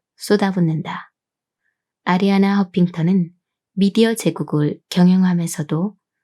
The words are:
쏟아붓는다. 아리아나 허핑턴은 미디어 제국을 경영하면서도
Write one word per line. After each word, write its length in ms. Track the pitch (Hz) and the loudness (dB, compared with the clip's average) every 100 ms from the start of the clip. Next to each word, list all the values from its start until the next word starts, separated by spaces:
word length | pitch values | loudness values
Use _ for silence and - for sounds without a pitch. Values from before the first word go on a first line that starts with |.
| _ _ | _ _
쏟아붓는다. 960 | - 208 196 185 165 156 - 180 - _ _ _ _ _ _ _ _ _ | 0 0 0 0 0 -2 -6 -12 -14 _ _ _ _ _ _ _ _ _
아리아나 540 | - 180 196 196 196 202 | -2 0 2 2 2 0
허핑턴은 720 | 185 - 175 180 165 190 165 _ _ _ _ | -2 0 -2 0 0 0 -2 _ _ _ _
미디어 420 | - 196 196 226 226 | -2 0 2 0 0
제국을 640 | 175 165 147 151 147 - - | -4 -4 -4 -2 -2 -4 -6
경영하면서도 1080 | - 180 185 185 175 165 - 147 156 196 - _ _ | 2 4 4 2 0 -4 -6 -6 -4 -4 -8 _ _